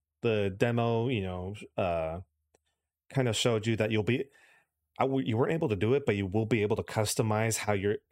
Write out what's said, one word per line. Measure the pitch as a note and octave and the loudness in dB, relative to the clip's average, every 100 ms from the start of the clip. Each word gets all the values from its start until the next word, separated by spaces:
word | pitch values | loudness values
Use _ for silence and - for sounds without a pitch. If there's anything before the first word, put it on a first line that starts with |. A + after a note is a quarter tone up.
| _ _ | _ _
the | A#2 G#2+ G2 F#2+ | 0 0 0 0
demo, | A#2+ A#2 A#2 A2+ A#2+ | 0 2 2 0 0
you | A2 | -2
know, | F#2 F2+ F#2 G#2+ - - | -2 -4 -6 -10 -8 -2
uh, | F#2+ E2+ D#2+ E2+ - _ _ _ _ _ _ _ - | -2 0 -2 -6 -12 _ _ _ _ _ _ _ -4
kinda | C#3 B2 | 0 2
showed | G#2+ B2 A2 G#2+ | 2 2 2 2
you | A2 | 0
that | A2 | 2
you'll | A2 | 0
be, | G2 B2+ - _ - _ _ _ _ - | 0 0 -4 _ -20 _ _ _ _ -2
I | C3+ | 0
w-, | C3+ - | 0 0
you | A2 | 0
weren't | C#3+ | 0
able | E3 D#3+ | 0 0
to | G2+ | 0
do | G#2+ C#3+ | 2 2
it, | C#3 | 0
but | G2+ | 0
you | G2 | 0
will | G#2+ A2 | 0 2
be | A#2 | 2
able | G#2 G#2+ | 2 -2
to | |
customize | - A2+ G#2 - A2+ G#2+ A2+ G#2+ | -2 -2 0 0 0 0 0 -2
how | - | -2
your, | G2+ G2+ G#2+ _ | 0 0 -4 _